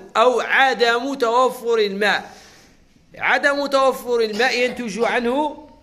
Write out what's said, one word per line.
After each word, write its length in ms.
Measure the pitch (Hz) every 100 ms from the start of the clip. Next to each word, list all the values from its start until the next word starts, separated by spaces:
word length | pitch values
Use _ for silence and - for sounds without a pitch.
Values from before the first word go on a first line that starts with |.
| - 214
أو 220 | 247 226
عدم 760 | - 208 269 220 233 240 269
توفر 640 | 269 226 240 254 - 233 226
الماء. 540 | 208 196 208 165 - - - - _ _ _ _ _ -
عدم 480 | 156 254 285 285 277
توفر 540 | 269 269 - 240 240
الماء 400 | 220 208 247 233
ينتج 440 | 247 - 240 190
عنه 640 | 220 226 233 269 302 - - -